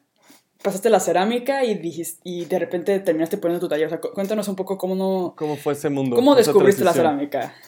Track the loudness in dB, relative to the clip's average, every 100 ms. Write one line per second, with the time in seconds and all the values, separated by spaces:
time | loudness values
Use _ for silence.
0 | _ _ _ -20 _ _ -4 0 2 2
1 | 4 0 0 -2 -2 -2 0 -2 -6 -8
2 | -10 -12 -10 -8 -4 -2 -2 -4 -2 -2
3 | 0 -2 -2 -2 -2 -2 -2 -2 -2 -4
4 | -8 -6 -4 -4 -4 -6 -6 -6 -4 -2
5 | -2 -2 -4 -6 -6 -4 -4 -2 -2 -2
6 | 0 2 6 6 6 6 6 4 4 4
7 | 2 0 -2 -4 -6 -12